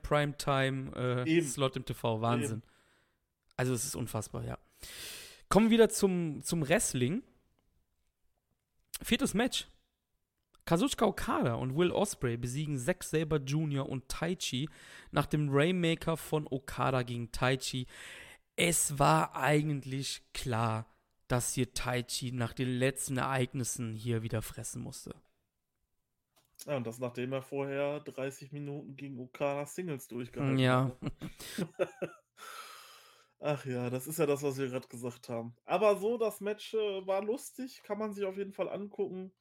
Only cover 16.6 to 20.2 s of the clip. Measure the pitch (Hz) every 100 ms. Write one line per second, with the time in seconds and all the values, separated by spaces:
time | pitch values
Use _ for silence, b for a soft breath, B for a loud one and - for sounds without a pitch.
16.6 | - - 131 131 120 120 117 - 127 131
17.6 | - 131 123 B B B B B B -
18.6 | 170 160 - 143 147 160 160 - 135 151
19.6 | 151 143 131 135 135 -